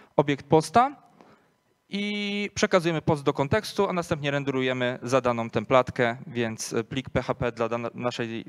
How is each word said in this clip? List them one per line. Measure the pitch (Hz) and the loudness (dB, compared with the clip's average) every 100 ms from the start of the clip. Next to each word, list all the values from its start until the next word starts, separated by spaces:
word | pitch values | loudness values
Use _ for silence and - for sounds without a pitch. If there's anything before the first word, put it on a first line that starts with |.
| - - | 0 2
obiekt | 143 139 - | 2 -2 2
posta | 160 156 233 269 285 _ - - _ _ _ _ _ _ | 2 4 4 4 0 _ -20 -20 _ _ _ _ _ _
i | 202 208 208 208 202 202 | -6 -4 -4 -4 -4 -4
przekazujemy | - 208 190 165 156 | -2 2 4 2 0
post | - 151 | 0 0
do | 139 | 0
kontekstu, | 139 139 214 - - 196 | 0 0 0 0 -2 0
a | |
następnie | 180 165 160 143 | -2 -2 -4 -2
renderujemy | 143 139 131 131 127 123 131 | -2 0 0 0 0 0 -2
zadaną | 127 131 123 117 113 | 0 2 2 0 -2
templatkę, | 117 107 131 127 - 120 120 - | -4 4 4 4 0 0 -2 -6
więc, | 120 117 110 - | -4 -4 -4 -4
e, | 117 | -4
plik | 110 131 - | -4 -6 -4
P | 131 | -4
H | 123 123 | -2 -2
P | 123 | -4
dla | 110 113 | -2 -2
dana-, | 117 117 | -2 -6
naszej, | - 123 120 117 113 | -6 -4 -4 -6 -6